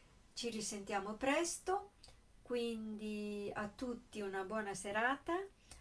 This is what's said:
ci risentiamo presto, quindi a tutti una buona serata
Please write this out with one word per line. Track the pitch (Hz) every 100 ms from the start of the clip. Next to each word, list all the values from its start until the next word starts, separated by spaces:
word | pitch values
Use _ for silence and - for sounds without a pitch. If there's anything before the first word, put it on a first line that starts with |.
| - - -
ci | - 233
risentiamo | 214 - 208 196 202 196 214
presto, | 262 330 339 - - 370 - - - - - -
quindi | - 240 233 226 220 214 214 208 208 208 202
a | - 214
tutti | - 254 240 - 214
una | 196 190
buona | 190 220 202
serata | 190 202 214 240 277 - 349 392 - - -